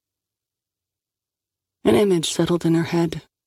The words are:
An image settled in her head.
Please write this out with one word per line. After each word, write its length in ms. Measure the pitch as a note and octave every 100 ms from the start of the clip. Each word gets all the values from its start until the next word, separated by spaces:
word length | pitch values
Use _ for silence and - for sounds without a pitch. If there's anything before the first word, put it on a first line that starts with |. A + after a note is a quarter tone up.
| _ _ _ _ _ _ _ _ _ _ _ _ _ _ _ _ _ _
An 120 | - A3
image 360 | G#3 F3 D3+
settled 340 | - E3 F3 E3
in 100 | E3
her 80 |
head. 400 | E3 E3+ E3+ D#3+ - _